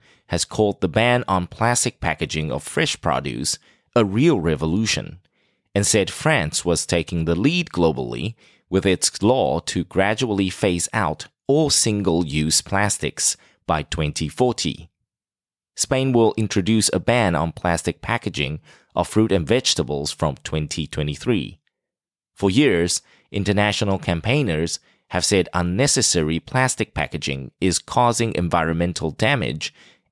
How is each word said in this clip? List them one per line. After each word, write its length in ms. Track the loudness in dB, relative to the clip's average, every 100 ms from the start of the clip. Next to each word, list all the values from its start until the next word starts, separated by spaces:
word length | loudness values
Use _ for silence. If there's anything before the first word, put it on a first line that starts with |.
| _ _ _
has 160 | -4
called 360 | -4 0 0 2
the 80 | 0
ban 340 | 2 4 2 2
on 180 | 0 0
plastic 540 | -2 0 2 -2 -2
packaging 500 | -4 -2 -4 -4 -4
of 140 | -6
fresh 360 | -6 -2 -2 -2
produce 600 | -2 -2 -2 -6 -6 -6 _ _ _
a 100 | 0
real 360 | 2 4 2 4
revolution, 800 | 2 0 0 0 0 -2 -6 -16 _ _ _ _ _
and 140 | -2 2
said 240 | 2 0
France 540 | -2 0 2 0 -2
was 200 | 0 0
taking 420 | 2 -2 0 -2 0
the 100 | 2
lead 320 | 2 0 -4
globally 680 | 2 2 2 -6 -6 -8 -10 _ _ _
with 160 | 0
its 380 | 2 2 0 0
law 380 | 2 2 2 0
to 240 | -2 -4
gradually 680 | -2 0 0 0 0 0 0
phase 380 | 2 0 0 -2
out 360 | -2 -2 -4 -10 _ 0
all 220 | 2 2
single-use 960 | 2 2 0 2 2 0 0 0 0
plastics 720 | 0 -2 0 -2 -6 -2 -4 -4 _ _ -4
by 160 | -2
twenty 480 | -2 -4 -4 -2 -6
forty. 580 | 0 0 0 -4 -6 -14 _ _ _ _ _ _ _ _ -8
Spain 340 | -2 0 2
will 220 | 4 4 2
introduce 500 | 0 0 2 2 2
a 80 | 0
ban 360 | 2 2 4
on 180 | 2 0
plastic 480 | -2 -2 0 -2 -6
packaging 600 | -4 -4 -4 -4 -6 -6 _ -20 _
of 120 | -4 0
fruit 240 | 2 2
and 160 | 2 2
vegetables 640 | 0 0 -2 -2 -4 -6
from 260 | -2 -4 -4
twenty 440 | -6 -4 -4 -6 -6
twenty-three. 720 | -4 -4 -4 -2 -2 -2 -12 _ _ _ _ _ _ _
For 160 | -2 2
years, 540 | 4 4 4 2 -2 _ _ _
international 680 | -4 0 2 2 0 -2 -2
campaigners 800 | -2 -4 0 0 0 0 -2 -4 _ _ _
have 140 | -4
said 280 | 2 2 2
unnecessary 880 | 0 0 2 2 2 2 2 0 -2
plastic 540 | -2 -2 0 -2 -4
packaging 560 | -4 -6 -6 -6 -8 -8 _
is 180 | 0 0
causing 560 | -2 0 2 2 -2
environmental 760 | -2 0 0 0 0 -2 -2 -6
damage 640 | -2 0 0 -2 -6 -10 _ -20 _ _